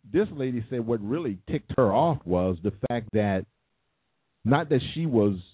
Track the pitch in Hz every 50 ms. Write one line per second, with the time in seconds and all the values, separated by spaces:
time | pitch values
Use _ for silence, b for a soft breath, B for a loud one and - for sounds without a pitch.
0 | _ 101 107 175 214 202 180 143 131 131 123 120 110 - 131 120 113 113 120 110
1 | 101 104 131 165 170 123 98 92 _ - - 147 - - - - 127 101 95 120
2 | 156 170 143 - - 85 90 90 90 92 90 82 85 104 104 - - - 120 120
3 | 107 - - 107 104 104 95 92 98 _ _ _ _ _ _ _ _ _ _ _
4 | _ _ _ _ _ _ _ _ _ 107 135 151 170 147 151 127 - - - 160
5 | 165 160 123 113 104 104 98 92 90 _